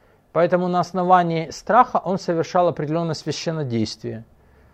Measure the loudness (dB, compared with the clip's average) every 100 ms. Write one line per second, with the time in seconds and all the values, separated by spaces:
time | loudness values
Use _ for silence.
0 | _ _ _ 0 2 2 0 -2 -2 0
1 | 4 4 4 -2 -4 -8 2 4 4 2
2 | -2 -4 -2 -2 0 2 2 0 -4 -2
3 | -4 -6 -6 -6 -6 -4 -2 -2 -2 -6
4 | -10 -12 -14 _ _ _ _